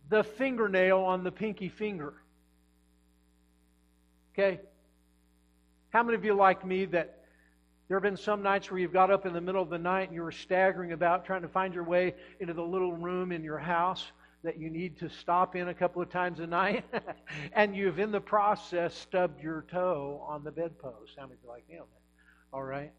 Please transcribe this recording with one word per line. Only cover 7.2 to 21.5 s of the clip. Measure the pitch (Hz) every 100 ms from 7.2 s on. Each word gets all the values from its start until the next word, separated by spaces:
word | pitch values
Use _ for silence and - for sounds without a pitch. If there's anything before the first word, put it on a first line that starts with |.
| - _ _ _ _ _ _
there | 190
have |
been | 202 196
some | - 208
nights | 196 196 196
where | 185
you've | 180
got | 185 190
up | 196 196
in |
the | 170
middle | 175 190
of | 175
the | 170
night | 170 190 185
and | 170
you |
were | 165
staggering | 160 - 185 190 180 175
about | 165 175 180 180
trying | 190
to | 170
find | 190 190
your | 180
way | 170 180 180 175 - -
into | 175
the | 165
little | 170 185 185
room | 170 170 185 185
in | 170
your | 156 151
house | 160 170 180 185 - - - _
that | 165 160
you | 160
need | 160 180 147
to | 165
stop | - - 175 185 185
in | 180
a |
couple | 175 175 175
of | 175
times | 180 180 160
a | 170
night, | 170 190 208 - 226 - -
<laughs> | - 151 147
and | - 208 196
you've | 196 160
in | 214
the | 208
process | - 214 202 208 - 180 170 -
stubbed | - 185 180 139
your | 156 160 -
toe | 175 180 160 139 143 143
on | 151 147
the |
bedpost? | 151 170 156 139 113 110 -
How |
many | 135
of | 123
you |
like | 120